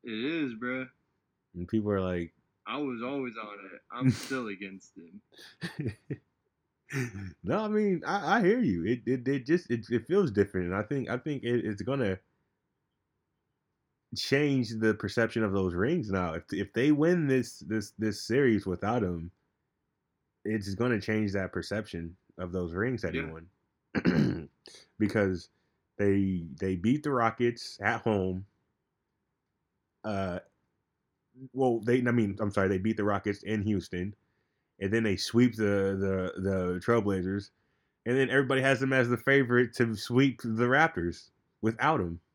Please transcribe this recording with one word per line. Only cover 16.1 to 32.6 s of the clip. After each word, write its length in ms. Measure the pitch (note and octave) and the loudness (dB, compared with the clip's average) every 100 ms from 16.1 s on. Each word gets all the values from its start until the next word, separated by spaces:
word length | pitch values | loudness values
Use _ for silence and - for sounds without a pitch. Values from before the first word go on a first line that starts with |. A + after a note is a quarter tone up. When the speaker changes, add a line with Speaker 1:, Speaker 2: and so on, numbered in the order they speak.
Speaker 2:
now. 240 | F#2+ F2 E2 | -2 -2 -4
If, 80 | - | -6
if 200 | G2 G2+ | -6 -4
they 180 | A#2 C#3+ | 2 4
win 340 | D3 D#3+ F3+ D3 | 4 4 2 2
this, 320 | C3 A#2+ - | 2 0 -10
this, 340 | - A2 G#2 - | -4 -4 -4 -4
this 240 | G#2+ G#2 | -4 -4
series 440 | - B2 C3+ G#2+ G2 | -2 2 4 4 0
without 340 | F2+ G2+ B2 | -2 -2 0
him, 280 | F#2+ E2+ F2 _ _ _ _ _ _ _ _ _ _ _ G#2 | -2 -4 -8 _ _ _ _ _ _ _ _ _ _ _ -4
it's 280 | A2 G2 F#2+ | -4 -4 -2
gonna 260 | B2 A2 | 0 0
change 300 | - G#2+ G#2+ | 0 0 0
that 180 | G2 F#2 | -2 -4
perception 640 | F#2 E2 G#2 G#2+ E2+ E2 F2 _ - | -6 -4 -6 -6 -10 -10 -14 _ -10
of 140 | F2+ | -6
those 220 | F#2 F2 | -4 -4
rings 280 | E2+ A#2 B2 | -2 -2 -2
that 120 | E2+ E2 | -4 -4
he 60 | |
Speaker 1:
Yeah. 100 | D#2+ | -8
Speaker 2:
won. 1160 | D#2+ E2 _ _ _ _ - - F#3 D3 - D2 | -12 -18 _ _ _ _ 0 2 2 2 -2 -8
<clears throat> 460 | _ - - _ - | _ -20 -20 _ -4
Because 500 | G#2 A2 G2 F2+ - _ _ _ _ - | 0 2 2 0 -8 _ _ _ _ 0
they, 460 | G2+ G2 G2 F#2 E2 - | 2 4 2 0 -6 -6
they 160 | F#2+ F#2 | -4 0
beat 280 | G#2 D3 | 2 0
the 80 | D3 | 0
Rockets 680 | C3 A2+ - A#2+ A#2+ - - | 0 0 2 -2 -2 -14 -4
at 200 | G2+ A#2 | -2 0
home. 440 | A#2 G#2 F#2 F#2 G2 _ _ _ _ _ _ _ _ _ _ _ _ _ _ _ G#2+ | 0 2 0 -4 -10 _ _ _ _ _ _ _ _ _ _ _ _ _ _ _ -6
Uh, 340 | G2 F#2+ F2+ - _ _ _ _ _ _ _ _ B2+ C3 | -4 -4 -6 -12 _ _ _ _ _ _ _ _ -20 -10
well, 280 | B2+ B2+ A#2 | 0 2 2
they, 160 | A2 B2+ | 2 2
I 140 | B2 | 4
mean, 260 | A#2+ G#2 G2 | 4 2 0
I'm 120 | G#2+ | -2
sorry, 180 | G2+ | 2